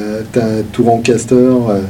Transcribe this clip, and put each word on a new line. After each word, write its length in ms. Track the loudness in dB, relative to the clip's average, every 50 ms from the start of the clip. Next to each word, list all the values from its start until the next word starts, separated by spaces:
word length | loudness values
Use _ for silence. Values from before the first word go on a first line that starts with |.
| -6 -6 -6 -8 -8 -4
ta 140 | -2 -2 0 0 0 -2 -4 -2
Tourancaster, 600 | -2 0 2 2 2 2 2 0 0 0 0 2 2
euh, 440 | 4 4 4 2 2 0 0 -2 -2 -4